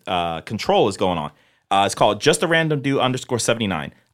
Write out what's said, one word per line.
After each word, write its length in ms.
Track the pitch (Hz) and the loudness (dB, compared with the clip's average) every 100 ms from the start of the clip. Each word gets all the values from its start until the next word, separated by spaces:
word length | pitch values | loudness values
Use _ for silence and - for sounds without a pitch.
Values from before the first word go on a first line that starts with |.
| - | -6
uh, 340 | 92 85 82 | -2 -2 -6
control 460 | - 110 - 196 127 | -8 -6 0 2 2
is 80 | 95 | 2
going 220 | 95 85 | -2 -2
on. 140 | 73 - _ _ - | -6 -12 _ _ -2
Uh, 120 | 98 | 0
it's 100 | 98 - | 2 2
called 240 | 117 104 | 2 2
Just 220 | 143 175 | 2 2
a 40 | 175 | 2
random 340 | 165 160 147 | 2 2 0
dude 200 | 135 139 | 0 0
underscore 380 | 123 127 - 120 | 0 -2 -4 -4
seventy-nine. 520 | - 117 107 85 69 - _ | 0 0 0 -2 -6 -14 _